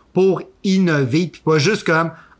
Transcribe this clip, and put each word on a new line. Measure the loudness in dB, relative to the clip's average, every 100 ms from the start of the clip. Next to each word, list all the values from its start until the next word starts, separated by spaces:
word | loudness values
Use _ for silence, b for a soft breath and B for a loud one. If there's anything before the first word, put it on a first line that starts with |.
| B
pour | 0 0 0 -6 _
innover | -2 0 2 0 0 -2 -2
puis | -6
pas | -2 0
juste | 0 -2
comme, | 0 -2 -2 B B